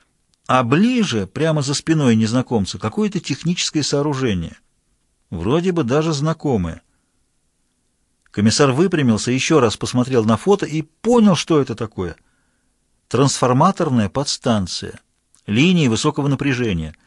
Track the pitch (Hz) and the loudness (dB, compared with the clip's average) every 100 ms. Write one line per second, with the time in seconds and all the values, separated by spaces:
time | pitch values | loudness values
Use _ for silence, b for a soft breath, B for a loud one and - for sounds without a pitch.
0 | b _ _ _ - 131 120 147 226 254 | b _ _ _ -2 0 2 2 2 2
1 | 185 117 95 - 160 151 135 143 - 160 | 0 -2 -4 -2 -2 0 -2 -4 -2 2
2 | 135 113 110 123 123 117 92 92 107 - | 4 2 2 0 -2 -2 -2 -4 -6 -2
3 | 214 196 - - 160 175 - 160 135 143 | -2 -4 -6 -6 -4 -4 -2 -2 -2 -2
4 | 147 135 131 95 80 - _ _ _ _ | -2 -2 -2 -2 -4 -12 _ _ _ _
5 | _ _ _ 85 87 156 180 170 117 143 | _ _ _ -6 -2 0 0 -2 0 0
6 | 160 147 156 160 151 117 85 80 _ _ | 0 -2 -2 -2 -2 -2 -2 -8 _ _
7 | _ _ _ _ _ _ _ _ _ _ | _ _ _ _ _ _ _ _ _ _
8 | _ _ _ - 107 - 143 127 190 175 | _ _ _ 0 0 4 2 2 0 2
9 | 131 107 - 127 - 160 120 - 117 123 | 0 0 0 -2 2 4 2 0 -4 -2
10 | 123 131 107 110 - 202 - 156 156 _ | 0 0 2 0 2 0 0 -6 -8 _
11 | 220 240 208 170 - 160 135 113 113 - | 0 4 4 2 2 0 0 -4 -8 -6
12 | 87 80 _ _ _ _ _ _ _ _ | -8 -10 _ _ _ _ _ _ _ _
13 | _ 117 135 - 127 127 175 190 165 123 | _ 0 0 2 0 4 2 2 0 0
14 | 101 131 147 - 135 110 90 - 87 - | 0 -4 -6 -4 -2 -2 -2 -8 -12 -16
15 | _ _ _ _ - 107 170 180 139 110 | _ _ _ _ -4 0 2 2 2 0
16 | 151 147 143 135 143 123 120 87 78 - | -2 -2 -2 -2 -2 -2 -2 -2 -6 -12